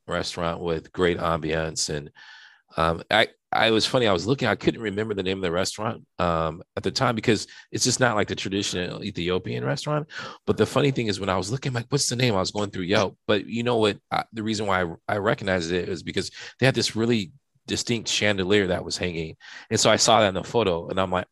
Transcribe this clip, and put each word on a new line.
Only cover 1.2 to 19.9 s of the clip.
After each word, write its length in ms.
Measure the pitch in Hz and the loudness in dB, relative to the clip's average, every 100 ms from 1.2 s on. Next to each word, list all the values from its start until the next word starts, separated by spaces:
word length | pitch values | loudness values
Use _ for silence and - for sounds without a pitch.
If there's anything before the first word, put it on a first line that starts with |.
| 85 82 78 80 80 76 - | 0 -2 -2 -2 -2 -4 -4
And, 220 | 76 71 - - - - _ _ - | -6 -8 -20 -20 -20 -20 _ _ 0
um, 240 | 82 85 - | 0 0 2
I, 200 | 104 117 - - | 2 2 -2 -2
I 200 | - 113 | 2 4
was 160 | 110 - | 4 2
funny, 180 | 131 117 | 2 2
I 80 | |
was 140 | 90 98 | 2 0
looking, 200 | 139 117 | 0 0
I 60 | |
couldn't 280 | 98 - 156 | 2 0 0
remember 340 | 110 98 110 98 | -4 -4 -4 -2
the 80 | |
name 160 | 92 95 | -2 -2
of 20 | |
the 100 | 90 | 0
restaurant, 540 | 85 92 - 107 85 - - | 0 -2 -2 -6 -6 -10 -2
um, 420 | 87 82 80 80 - - | 0 2 0 -4 -10 -6
at 60 | |
the 80 | 98 | -4
time 240 | - 127 110 | 0 0 0
because 320 | 123 101 - - - | 2 0 0 -16 -10
it's 120 | - | -2
just 160 | 131 - | 0 2
not 160 | 127 107 | 2 2
like 120 | 95 | 0
the 80 | 92 | -2
traditional 680 | 104 98 101 90 90 - | -2 -2 -2 -2 -4 -6
Ethiopian 640 | 101 95 85 92 - 120 127 | -8 -4 -2 -2 -2 -6 -4
restaurant. 420 | 139 147 151 151 - - - - | -4 -4 -4 -4 -12 -12 -10 -2
But 120 | 104 | 0
the 100 | 107 | 2
funny 240 | 127 143 | 4 2
thing 160 | 127 110 | 2 -2
is, 120 | 95 | -2
when 100 | 98 | 0
I 80 | 92 | -2
was 140 | 92 | -2
looking, 220 | 127 139 | -4 -4
like, 140 | 120 - | -6 -2
"What's 200 | 143 - | -2 0
the 60 | 120 | 0
name?" 200 | 127 98 | 2 2
I 40 | |
was 120 | 90 | 0
going 180 | 104 101 | -2 -4
through 140 | 95 | -4
Yelp. 340 | 90 107 95 - - | 2 2 2 -2 0
But 220 | 107 - | 0 0
you 160 | 117 | -4
know 140 | 120 117 | 0 4
what? 200 | 107 98 - | 2 0 -4
I, 120 | - - | -4 -4
the 100 | 113 | -6
reason 240 | 107 107 104 | -4 -2 0
why 160 | 92 | 0
I, 100 | 87 82 - | 0 -4 -4
I 100 | 104 | 0
recognized 540 | 139 147 101 92 82 | 0 0 0 0 0
it 180 | 90 87 | -2 -2
was 140 | 90 | -6
because 260 | 87 98 92 - - - | -4 -4 -6 -10 -12 2
they 80 | 127 | 2
had 80 | 120 | 2
this 200 | - 107 | 0 0
really 360 | 117 117 90 - _ _ - | 2 0 -2 -12 _ _ -6
distinct 420 | 101 - 117 - | -4 -2 -2 -2
chandelier 580 | - 104 101 92 104 92 | 0 2 2 4 4 4
that 160 | 87 | 0
was 140 | 85 - | -4 -4
hanging. 380 | 92 82 80 - - - - | -4 -4 -8 -10 -20 -16 -4
And 100 | 113 | 2
so 100 | 117 | 4